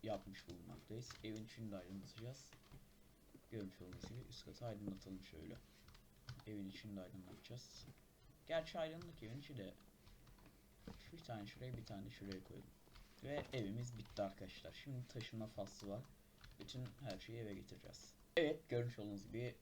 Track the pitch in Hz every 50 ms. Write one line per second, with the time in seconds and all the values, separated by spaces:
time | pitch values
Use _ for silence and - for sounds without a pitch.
0 | - 110 104 98 - 101 98 - - - 92 87 85 - - - - - 107 117
1 | 123 - - - 110 110 107 110 110 110 - 117 113 107 101 92 90 90 98 98
2 | 95 - - 110 113 123 135 - - - - - - - - - - - - -
3 | - - - - - - - - - - 113 110 98 95 - - 90 90 90 -
4 | - - 113 123 123 - - - - - - - 123 117 107 104 104 101 95 92
5 | - 95 95 - - - 82 78 82 - - - - - - - - - - -
6 | - - - - - - - - - 110 107 104 98 98 95 - - 107 101 98
7 | 92 90 - 95 90 87 - - - - 120 127 - - - - - - - -
8 | - - - - - - - - - - 160 165 160 - - 170 160 160 160 165
9 | 175 165 165 - 113 110 120 143 139 143 143 117 95 95 - - - - - -
10 | - - - - - - - - - - - - - - - - - - - -
11 | - - 165 165 - - 117 107 101 104 - - 127 127 123 117 - - 110 98
12 | 104 113 - - 101 98 95 95 - - - - - - - - - - - -
13 | - - - - - 135 143 143 139 - 135 127 107 98 104 120 123 123 120 110
14 | 98 - - - 101 95 - - 98 92 - - - 82 - - - 139 135 123
15 | 127 - - 120 117 - - 110 107 107 - - 98 101 - - 104 101 98 120
16 | 135 - - - - - - - - - - - - - - 127 127 117 - -
17 | 139 113 92 - - - 113 117 113 104 98 95 - - 95 - - - - -
18 | - - - - - - - 175 160 147 156 - - - 123 120 120 120 - -
19 | 104 104 101 98 98 98 101 113 123 120 - -